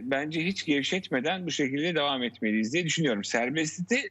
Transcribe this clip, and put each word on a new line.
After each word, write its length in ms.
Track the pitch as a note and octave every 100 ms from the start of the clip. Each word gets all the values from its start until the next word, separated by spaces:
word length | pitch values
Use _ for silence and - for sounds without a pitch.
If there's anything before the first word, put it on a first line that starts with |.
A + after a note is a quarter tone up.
bence 420 | A#2+ C3+ D3+ D#3+ E3+
hiç 180 | G3
gevşetmeden 840 | - C#3+ C3+ F#3 - C3 C#3+ F#3 F3
bu 40 |
şekilde 440 | C#3 C3+ C#3 E3
devam 280 | D#3 C#3+ C3+
etmeliyiz 500 | B2 - A2 G#2+ A2
diye 120 | D#3
düşünüyorum. 400 | E3 D#3+ D3+ G#2
Serbestite 800 | G2+ A#2+ A#2+ D#3 D#3+ - F3 B3 C#4